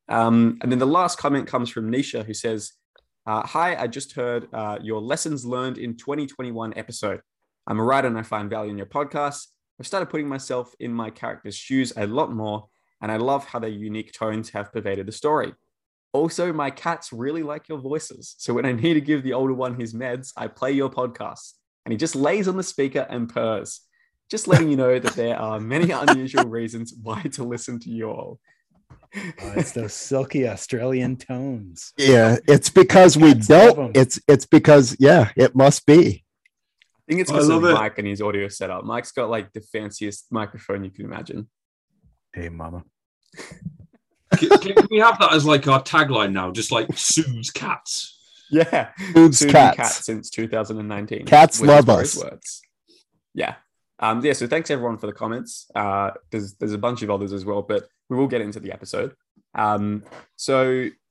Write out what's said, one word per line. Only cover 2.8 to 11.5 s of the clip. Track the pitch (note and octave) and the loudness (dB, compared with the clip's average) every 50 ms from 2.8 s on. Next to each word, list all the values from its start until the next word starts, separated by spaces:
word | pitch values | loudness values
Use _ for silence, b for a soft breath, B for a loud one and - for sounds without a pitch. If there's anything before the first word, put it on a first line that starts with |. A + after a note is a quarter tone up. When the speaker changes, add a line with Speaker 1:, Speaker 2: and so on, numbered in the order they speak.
| _ _ _ _ _ _ _ _ _ | _ _ _ _ _ _ _ _ _
Speaker 1:
uh, | A2+ G#2+ A2 - | -6 -6 -6 -6
"Hi, | - - D#3+ E3+ F3+ F3 | -6 -4 -4 -2 -2 -2
I | - B2 | -4 -6
just | A#2+ A#2 C#3 C3+ - - | -8 -8 -12 -14 -14 -10
heard, | C#3 B2 B2 A#2+ A#2+ C3+ - - | -8 -8 -6 -6 -8 -10 -10 -12
uh, | A2+ A2 G#2+ G#2 G2+ - | -10 -10 -10 -10 -10 -10
your | G#2+ A2 G#2+ | -10 -10 -10
lessons | G#2+ B2 D3 E3 - E3 D3+ C3 A#2+ | -8 -8 -8 -8 -6 -8 -10 -10 -10
learned | A#2+ B2 B2 C3 C3 B2 - | -8 -8 -8 -8 -8 -10 -10
in | - A#2+ A#2 | -12 -12 -14
twenty | A#2 - - C#3+ D3+ D3 | -12 -12 -10 -10 -8 -10
twenty-one | C3+ - - B2+ B2 A#2 A2+ A2+ A2 G2+ | -10 -12 -14 -14 -12 -12 -12 -12 -12 -12
episode. | - G#2+ - A2+ - - G2+ F#2+ F2+ _ _ _ _ _ _ _ _ _ | -14 -16 -16 -14 -10 -10 -10 -10 -10 _ _ _ _ _ _ _ _ _
I'm | - G#2+ A2 | -8 -6 -4
a | A2 | -2
writer | B2 C3+ C#3 C3 B2+ | 0 0 0 0 -2
and | A2+ A2 | -4 -6
I | A2 | -8
find | - A2 G#2+ G2+ G2+ | -8 -10 -10 -8 -8
value | A2 G#2+ G#2+ G#2+ | -10 -10 -10 -10
in | G#2 | -12
your | G2+ G2 | -12 -14
podcast. | G2 - C#3+ D3 C#3 - D3 C#3+ C#3+ C#3 - - - _ _ _ _ _ - | -10 -8 -8 -8 -6 -6 -6 -6 -6 -8 -12 -16 -20 _ _ _ _ _ -20
I've | C3 | -14
started | - G3 G3 F3 - | -10 -8 -8 -6 -6
putting | - D#3 D3 C#3+ | -8 -8 -8 -8
myself | C3+ C3+ - - C3 B2 B2 - _ - | -10 -10 -10 -8 -8 -8 -10 -10 _ -14
in | B2+ A#2+ A#2 | -12 -10 -8
my | A#2 A2+ A2 | -8 -10 -10
character's | A2 - - A#2 - - - G#2 | -12 -12 -12 -12 -12 -12 -16 -18